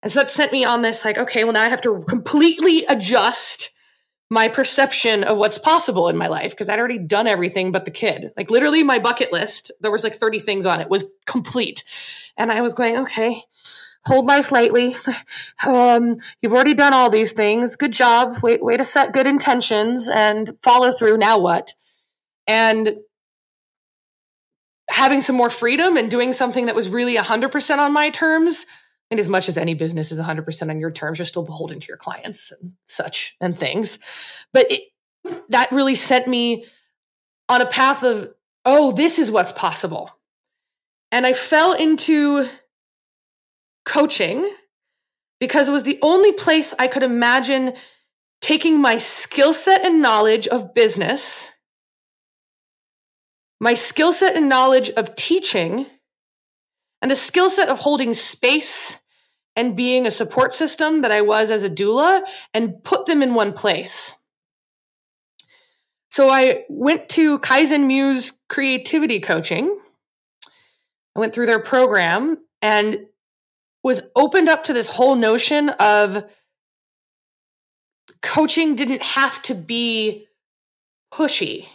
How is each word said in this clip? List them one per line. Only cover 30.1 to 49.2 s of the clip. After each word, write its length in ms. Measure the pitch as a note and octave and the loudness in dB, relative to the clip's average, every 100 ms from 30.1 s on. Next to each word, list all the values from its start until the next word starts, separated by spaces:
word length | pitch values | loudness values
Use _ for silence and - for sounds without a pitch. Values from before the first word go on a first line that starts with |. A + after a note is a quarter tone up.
is 80 | D#3+ | -8
a 60 | |
hundred 200 | D#3+ D#3 | -8 -8
percent 260 | D#3 D#3 D#3 | -8 -10 -8
on 100 | D#3 | -6
your 100 | D#3+ | -8
terms, 280 | D#3+ D3+ D#3+ | -8 -8 -8
you're 80 | F3 | -8
still 180 | - | -8
beholden 340 | - D#3 D#3+ D3 | -10 -12 -12 -14
to 80 | - | -18
your 100 | - | -16
clients 560 | - - - - - | -14 -14 -14 -14 -16
and 200 | - F3+ _ _ | -18 -20 _ _
such 480 | - - - - _ | -12 -10 -8 -10 _
and 160 | F3+ E3 | -6 -4
things. 420 | C#3 E3+ G#3+ - - - - - - | -4 -4 -6 -8 -12 -18 -18 -20 0
But 180 | C4 - | 2 2
it, 120 | - - _ _ _ F4+ - - | 0 -10 _ _ _ -16 -16 -2
that 220 | A3 C4 | 0 0
really 220 | C4 C4+ | 0 0
sent 320 | C4 - B3+ B3+ | 0 2 0 0
me 380 | B3 A#3+ A3+ - _ _ _ _ _ _ _ - | -2 -2 -4 -8 _ _ _ _ _ _ _ 0
on 120 | B3 | 0
a 60 | B3 | 2
path 360 | - C4 C4 | 2 2 2
of, 300 | B3 A3 G3 _ _ _ | 0 -2 -6 _ _ _
"Oh, 280 | B3 C#4+ C#4+ | 4 4 4
this 260 | G3+ D#4+ E4 | 2 0 2
is 120 | B3 | 0
what's 220 | G#3+ F3 | 0 -2
possible." 580 | - F#3 D#3 F#3 D#3+ - _ _ _ _ _ _ _ _ _ _ | -2 -6 -4 -8 -8 -12 _ _ _ _ _ _ _ _ _ _
And 140 | A#3+ B3+ | 0 2
I 80 | |
fell 380 | B3+ - D#4 E4 | 0 2 4 4
into 760 | F4 D#4+ D#4 - D4+ C#4+ C#4+ B3+ - _ _ _ _ _ _ _ _ _ _ _ _ | 2 2 0 2 2 2 0 -2 -8 _ _ _ _ _ _ _ _ _ _ _ _
coaching 640 | - - C#4+ - E3+ A3 G4 G4+ _ _ _ _ _ _ _ _ | -4 0 0 0 -2 -4 -6 -8 _ _ _ _ _ _ _ _
because 280 | B3 D4+ C#4 | -2 0 2
it 40 | |
was 120 | C#4+ | 0
the 140 | A3+ - | -2 0
only 300 | D4+ F#4 G4+ | 2 4 4
place 420 | G4 - D#4+ D4+ - | 2 0 0 0 -2
I 80 | B3+ | -2
could 160 | C#4 | 0
imagine 720 | C4 A#3+ A#3+ B3+ B3 C4+ B3+ B3+ - _ _ _ _ _ | -2 2 2 2 0 -2 -2 -6 -20 _ _ _ _ _
taking 400 | - D#4 E4+ D#4 | -2 0 2 4
my 180 | C4+ A3+ | 4 2
skill 540 | - - | -2 -4